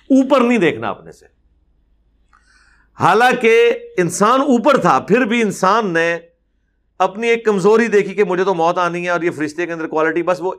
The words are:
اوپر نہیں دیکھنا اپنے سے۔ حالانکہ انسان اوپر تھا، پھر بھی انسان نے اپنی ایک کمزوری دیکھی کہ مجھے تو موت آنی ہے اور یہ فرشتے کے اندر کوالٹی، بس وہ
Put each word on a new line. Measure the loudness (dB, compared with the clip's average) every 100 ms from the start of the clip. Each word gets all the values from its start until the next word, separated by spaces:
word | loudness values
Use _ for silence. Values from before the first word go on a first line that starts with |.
| 0
اوپر | 0 4 2
نہیں | 2 2
دیکھنا | 0 -2 -6
اپنے | -10 -14
سے۔ | -20 _ _ _ _ _ _ _ _ _ _ _ _ _ _ _ _ _ -2
حالانکہ | 2 4 2 2 2 4 2 0 -6 -4
انسان | -4 0 2 2
اوپر | 2 2 2 2
تھا، | 2 0
پھر | 2 0
بھی | 0 -2
انسان | -2 -2 0 0 0
نے | -2 -2 -4 -10 _ _ _ _ _ _ -4
اپنی | -4 -2 -2
ایک | 0
کمزوری | 0 0 2 2 2
دیکھی | 0 0
کہ | -2
مجھے | -2 0
تو | -2
موت | 0 0 0
آنی | -2 -4
ہے | -4
اور | -2
یہ | -2
فرشتے | -4 -6 -6 -8
کے |
اندر | -8 -6
کوالٹی، | -2 -2 0
بس | -2 -2
وہ | -6